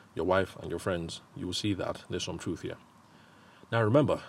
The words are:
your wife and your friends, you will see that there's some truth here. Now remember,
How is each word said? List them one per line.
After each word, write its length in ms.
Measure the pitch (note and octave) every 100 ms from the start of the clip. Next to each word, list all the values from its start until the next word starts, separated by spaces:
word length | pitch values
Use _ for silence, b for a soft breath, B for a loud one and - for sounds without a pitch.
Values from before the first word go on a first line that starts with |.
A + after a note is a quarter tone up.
| B
your 100 | -
wife 320 | E2+ F#2 F#2 -
and 100 | D#2
your 80 | E2
friends, 420 | - F2 E2 - - -
you 100 | F2+
will 60 |
see 220 | F2+ G#2+
that 300 | F#2 - - -
there's 160 | F2+
some 140 | F2 E2+
truth 240 | - E2
here. 140 | - - - - - B B B B B B
Now 100 | A#2
remember, 380 | A2 C3 C3+ -